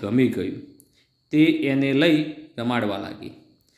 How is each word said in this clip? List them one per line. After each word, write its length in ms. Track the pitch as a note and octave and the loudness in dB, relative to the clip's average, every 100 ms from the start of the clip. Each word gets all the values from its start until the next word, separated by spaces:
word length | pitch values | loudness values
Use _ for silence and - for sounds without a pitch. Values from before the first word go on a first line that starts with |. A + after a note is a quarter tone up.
ગમી 260 | B2+ A#2+ B2 | -2 2 2
ગયું. 340 | G2 F#2 - - - _ _ _ _ _ | 0 -6 -8 -14 -20 _ _ _ _ _
તે 120 | D3+ | 2
એને 500 | D#3+ D#3 C#3+ C3+ C#3 | 4 2 0 0 2
લઈ 300 | C3+ E3 D3+ D3+ - - - | 2 4 2 0 -8 -14 -8
રમાડવા 400 | A#2 B2 G#2 G2 | -4 -2 -2 -4
લાગી. 340 | F#2 - - - _ _ _ | -8 -12 -16 -18 _ _ _